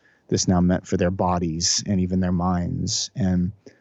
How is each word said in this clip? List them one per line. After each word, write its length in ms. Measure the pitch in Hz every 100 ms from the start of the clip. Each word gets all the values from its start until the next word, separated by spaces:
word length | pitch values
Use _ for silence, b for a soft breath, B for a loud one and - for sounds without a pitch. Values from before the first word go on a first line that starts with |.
| b b -
this 180 | 101 95
now 140 | 90
meant 260 | 90 90 -
for 120 | 92
their 140 | 90
bodies 720 | 95 90 90 85 80 87 - -
and 140 | 98
even 180 | 90 92
their 140 | 90
minds. 760 | 90 90 87 87 85 90 - - -
And, 380 | 95 90 90 - B B